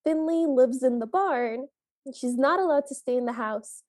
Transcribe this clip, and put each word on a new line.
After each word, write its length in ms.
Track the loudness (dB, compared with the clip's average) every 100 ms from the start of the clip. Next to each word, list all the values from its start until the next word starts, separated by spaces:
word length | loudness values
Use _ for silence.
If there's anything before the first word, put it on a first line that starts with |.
| 0
Finley 400 | 0 2 0 2
lives 380 | 4 4 4
in 160 | 0 0
the 80 | -2
barn, 600 | 0 0 0 -2 -6 -10 _ _ _ -18
and 100 | -6
she's 220 | -4 2
not 240 | 2 2
allowed 240 | 2 0 0
to 80 | -10
stay 220 | -2 -2
in 80 | -2
the 80 |
house. 500 | -4 -6 -6 -10 -20